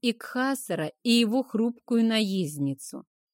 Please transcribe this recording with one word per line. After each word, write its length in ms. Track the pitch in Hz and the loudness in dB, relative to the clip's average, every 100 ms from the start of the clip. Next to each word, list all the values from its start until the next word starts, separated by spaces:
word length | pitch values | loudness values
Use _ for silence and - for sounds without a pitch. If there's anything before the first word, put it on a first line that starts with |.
и 120 | 247 | -2
Кхасара, 800 | 233 - 254 262 269 - 165 151 - | -2 -6 -4 -2 -2 -4 -4 -4 -2
и 80 | 240 | 2
его 320 | 233 226 247 | 4 4 2
хрупкую 600 | 254 214 233 240 - 233 | 0 0 -2 -4 -2 2
наездницу. 1000 | 226 220 208 190 160 147 139 135 - 135 - _ _ | 2 2 0 0 -2 -2 -4 -4 -10 -16 -16 _ _